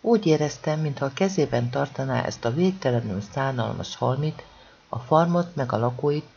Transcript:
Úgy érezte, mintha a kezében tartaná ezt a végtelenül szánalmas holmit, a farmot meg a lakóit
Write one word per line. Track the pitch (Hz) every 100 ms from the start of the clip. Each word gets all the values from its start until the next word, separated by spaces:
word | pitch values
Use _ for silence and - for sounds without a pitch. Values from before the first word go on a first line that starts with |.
Úgy | 220 226 185
érezte, | 151 147 - - 156
mintha | 156 131 139
a |
kezében | 139 190 190 139 120 120
tartaná | 135 139 - 135 120
ezt | - - 117
a |
végtelenül | 135 185 190 135 120 110 98 101
szánalmas | 139 135 127 110 - - -
holmit, | 123 135 156 156 - - - - _
a | 117
farmot | - 156 170 175 175 -
meg | 123
a | 107
lakóit | 120 123 147 151 156